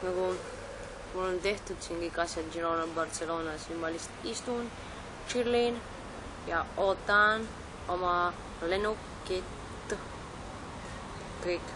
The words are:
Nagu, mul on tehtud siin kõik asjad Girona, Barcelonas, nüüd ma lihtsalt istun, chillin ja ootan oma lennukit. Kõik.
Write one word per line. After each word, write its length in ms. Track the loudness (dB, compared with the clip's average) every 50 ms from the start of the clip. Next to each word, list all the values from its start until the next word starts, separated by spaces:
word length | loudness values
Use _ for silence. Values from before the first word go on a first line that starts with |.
| 0
Nagu, 320 | 0 2 2 2 2 2 0 -4 -6 -8 -8 -8 -8 -8 -10 -10 -10 -10 -10 -10 -6 -2
mul 100 | 0 0
on 160 | 2 0 2
tehtud 380 | 2 2 0 0 -2 -6 -6 -6
siin 160 | -4 -4 -4
kõik 220 | -2 -2 -2 0 0
asjad 300 | 0 0 0 -4 -4 -2 -2
Girona, 320 | 0 2 2 2 2 2 0 0
Barcelonas, 720 | 0 -2 0 -2 -4 -2 0 0 0 0 -2 -4 -6 -6 -6
nüüd 80 | -4 -2
ma 80 | -2 -2
lihtsalt 380 | -2 -2 -6 -8 -10 -8 -6 -4
istun, 380 | -4 -4 -2 -2 0 0 -2 -4 -6 -8 -10 -10 -10 -10 -10 -10 -10 -10 -8 -2
chillin 480 | 2 2 4 6 6 6 6 6 2 0 -4 -8 -10 -10 -10 -8 -8 -8 -8 -8 -8 -8 -4
ja 160 | 0 2 2 2 2 2
ootan 680 | 4 6 6 4 4 4 6 8 10 10 10 8 6 2 -2 -6 -8 -10 -10 -10 -8 -2 -2
oma 220 | 0 2 4 4 6 6 4 4 2 -2 -8 -10 -6 -2
lennukit. 1400 | 0 2 2 4 2 2 0 0 -4 -10 -10 -8 -4 -2 -2 -2 -2 -4 -8 -8 -8 -8 -8 -8 -4 -4 -4 -4 -4 -8 -8 -8 -8 -10 -10 -8 -8 -8 -8 -8 -8 -8 -8 -8 -8 -8 -8 -8 -8 -8 -8 -8 -8 -8 -6 -2
Kõik. 320 | 0 0 0 0 0 -4 -8